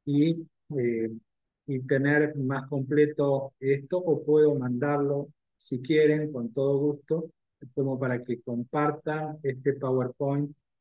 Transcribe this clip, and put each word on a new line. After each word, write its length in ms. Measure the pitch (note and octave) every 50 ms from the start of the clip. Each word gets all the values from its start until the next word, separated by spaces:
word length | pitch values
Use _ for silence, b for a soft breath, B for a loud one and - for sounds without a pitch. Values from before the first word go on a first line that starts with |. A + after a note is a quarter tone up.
| -
y, 400 | D3 C#3+ C#3+ D3+ E3 E3 E3 E3 _ _ _ _ - D3+ C3+
eh, 320 | A#2+ A#2+ A#2 A2+ A2+ A2+ A2+ A2+ _ _ _ _ _ _ _ _ _
y 140 | - C#3 C3
tener 560 | C3 B2+ C#3+ C3+ C#3 C#3+ D3 D3 D3+ D3 D3 C#3+
más 320 | C3 C3 C#3 C3 C3 -
completo 840 | D3 C3+ C3 C3+ D3 D3 D3+ D3 D3+ - C#3+ C#3 C#3 C3+ C3+ - _ -
esto, 380 | C3+ C3+ C#3 C#3 C#3 - F#3 F3+
o 260 | F3 E3+ D3 - -
puedo 320 | D3 D3+ D3+ D3+ D3+ C#3
mandarlo, 720 | C3 B2 B2 B2 A#2+ D3 D3 D3 C#3+ C#3+ C#3 C#3+ C#3+ D3+ - - _ _ _ _ _
si 240 | - - C3+ B2+
quieren, 500 | C3 D3+ D#3 D#3 D#3 D3+ D3+ D#3 D3+ D3+
con 220 | C#3+ B2 A#2 A2+ A2+
todo 240 | C#3 C3+ C#3 C#3 C#3
gusto, 540 | D3 D3 D3 D3 - - D#3+ E3+ D#3+ - _ _ _ _ _ _ C3+ B2 -
como 260 | D3 C3+ C3+ C3+ B2
para 240 | C3 B2+ B2 A#2 A#2+
que 180 | - A#2 A#2
compartan 960 | - C3 A#2+ A#2+ B2 - - D3 D3 D3 D3+ - - D#3+ D3+ D#3 D3+ C#3+ D3+ -
este 320 | - C3+ B2+ - - C#3+ C3+
PowerPoint 840 | C#3 C3+ C3 C3 B2+ B2 B2 - - C#3+ C#3 C#3 C#3+ D3 D3 D3 _ _ _ _ _